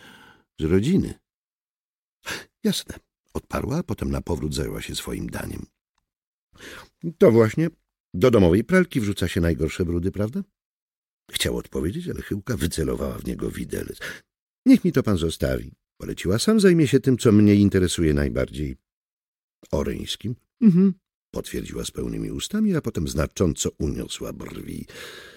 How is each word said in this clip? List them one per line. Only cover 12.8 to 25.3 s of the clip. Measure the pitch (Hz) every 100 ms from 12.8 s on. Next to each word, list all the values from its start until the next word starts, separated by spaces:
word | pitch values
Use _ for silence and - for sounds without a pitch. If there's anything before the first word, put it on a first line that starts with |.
| 71 60 69 -
w | -
niego | 60 55
widelec. | - 60 50 50 - - - _ _ _ _ -
"Niech | 262 185
mi |
to | 143
pan | 113 92
zostawi", | 82 - 69 64 62 - _ -
poleciła, | - 101 85 107
"sam | - 220
zajmie | 190 170 143
się | 135
tym, | - 123
co | 123
mnie | 104 104 101
interesuje | 101 95 90 - 80
najbardziej". | 71 71 58 64 67 71 65 _ _ _ _ _ _ _ _ _
"Oryńskim?" | 76 71 - - - 113 123 _ _
"Mhm", | 226 170 196 180 _ _ _
potwierdziła | - - 62 53 - 58
z |
pełnymi | - 60 53 -
ustami, | - - 208 214 165
a |
potem | - - 73
znacząco | 67 69 - 90 69 - -
uniosła | 76 64 57 - -
brwi. | - - - - 50 - - - - -